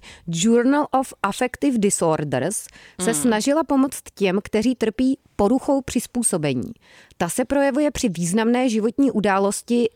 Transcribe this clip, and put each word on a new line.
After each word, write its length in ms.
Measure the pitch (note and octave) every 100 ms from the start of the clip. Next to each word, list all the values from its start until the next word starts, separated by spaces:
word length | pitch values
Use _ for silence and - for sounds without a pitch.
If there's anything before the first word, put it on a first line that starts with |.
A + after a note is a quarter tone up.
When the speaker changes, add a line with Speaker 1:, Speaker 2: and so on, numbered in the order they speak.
| - - -
Speaker 1:
Journal 600 | E3 A3 A#3+ B3 D4 D4
of 240 | C4 C4 -
Affective 560 | G3 - B3 - C#4 A#3+
Disorders, 880 | G3 - E3+ D3+ D3+ B2+ D3+ G#3+ - - - -
se 100 | F#3+
Speaker 2:
Hmm. 80 | C4
Speaker 1:
snažila 420 | C4 G#3+ B3+ D4+
pomoct 380 | - C#4 C4+ - -
těm, 260 | - F#3+ F#3+
kteří 300 | - G#3+ A3+
trpí 440 | B3 A3 - C4 C4+ _ -
poruchou 440 | G3+ B3+ - C#4
přizpůsobení. 880 | - B3 - B3 A3+ F3+ D3 B2 - - _ - - -
Ta 120 | -
se 160 | -
projevuje 460 | A#3+ C#4+ C#4 C4 D4
při 180 | - A#3+
významné 600 | E3 E3+ G#3+ A3+ B3 B3+
životní 420 | A3 G#3+ - C#4
události 800 | G#3+ G3+ F#3+ G3 - - A#3+ A#3